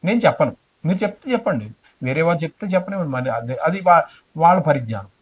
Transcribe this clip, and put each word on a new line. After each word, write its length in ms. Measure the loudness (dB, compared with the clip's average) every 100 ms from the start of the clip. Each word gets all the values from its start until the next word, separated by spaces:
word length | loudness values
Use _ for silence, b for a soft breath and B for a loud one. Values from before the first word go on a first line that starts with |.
| 0
నేను 140 | 2 2
చెప్పను, 280 | 2 -2 -2 _ _ -4
మీరు 120 | -2
చెప్తే 220 | -2 -6 -4
చెప్పండి, 320 | -2 -2 -4 -6 -16 b _ -4
వేరే 160 | 0 0
వాళ్ళు 120 | 0
చెప్తే 220 | -4 _ -2
చెప్పనివ్వండి, 380 | -2 -2 -6 -4 -4
మరి 120 | -4 -4
అది, 160 | -6 -4 -2
అది 100 | -2 4
వా-, 180 | 4 4 B _ 2
వాళ్ళ 160 | 4 4 2
పరిజ్ఞానం 420 | 0 -2 -8 -10 _